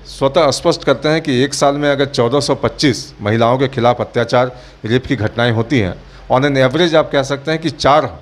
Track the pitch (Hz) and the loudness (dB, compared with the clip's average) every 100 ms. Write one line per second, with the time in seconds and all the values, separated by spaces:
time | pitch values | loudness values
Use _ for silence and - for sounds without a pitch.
0 | - - 135 170 147 - 175 156 - 135 | -16 -2 0 2 2 0 -2 -2 0 0
1 | 156 160 156 123 139 - 143 143 147 139 | 0 -2 0 0 0 0 0 0 0 0
2 | 135 135 117 143 131 135 117 - 147 113 | -2 0 0 0 0 -2 -2 0 0 -2
3 | - - 104 113 113 131 131 131 117 120 | -6 -8 -2 2 2 2 -2 0 0 0
4 | 110 120 113 123 127 - - - 110 127 | -2 -4 0 0 0 -4 -20 -10 -2 -2
5 | - 127 107 - 123 110 117 135 92 - | 0 -2 -2 0 0 0 0 0 0 -6
6 | - - - 123 143 135 131 156 175 156 | -16 -14 -2 0 2 2 2 2 2 2
7 | 147 143 131 139 139 160 160 - 147 147 | 2 -2 -2 -4 -4 -4 -4 0 2 4
8 | 131 82 | 2 -8